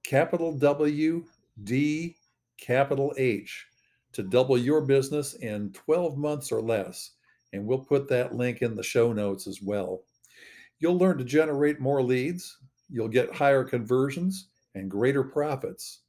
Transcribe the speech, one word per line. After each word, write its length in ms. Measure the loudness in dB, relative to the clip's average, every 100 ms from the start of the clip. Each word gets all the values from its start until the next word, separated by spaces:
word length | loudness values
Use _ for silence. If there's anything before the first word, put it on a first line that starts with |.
capital 480 | 2 2 2 0 -2
W, 720 | 2 2 4 0 2 0 -2 -8 _ _ -18
D, 540 | -2 0 0 -2 -6 -10 _ _ _ -20
capital 540 | 0 2 2 0 -2 0
H, 500 | 0 0 -6 -18 -18 _ _ _ _
to 100 | -8
double 360 | 0 2 4 2
your 240 | 4 0
business 520 | 4 2 2 -4 -6
in 380 | -8 -6 -6 -6
twelve 460 | -8 -2 0 0 -2
months 340 | -4 -4 -4
or 80 | -4
less. 520 | 0 -2 -2 -10 -16 _ _ _ _
And 100 | -10
we'll 140 | -4 -4
put 300 | 0 0 2
that 260 | -2 0
link 280 | -2 -4 -2
in 120 | -4
the 80 | -4
show 300 | -2 2 2
notes 340 | 2 -2 -4 -8
as 160 | -8
well. 400 | -4 -4 -4 -8 _ _ _ -20 -20 -20 -20 _
You'll 200 | 0 4
learn 200 | 4 2
to 60 |
generate 560 | 2 2 2 2 2 2
more 220 | 0 2
leads. 560 | 2 0 0 -6 -12 -20 -20 _ _
You'll 180 | -6 2
get 260 | 2 2
higher 300 | 2 4 4
conversions 840 | 2 -4 2 2 2 0 -4 -4 -12 _ _
and 160 | -10 -6
greater 320 | 0 2 2
profits. 760 | 0 -2 -2 -4 -8 -12 -16 -16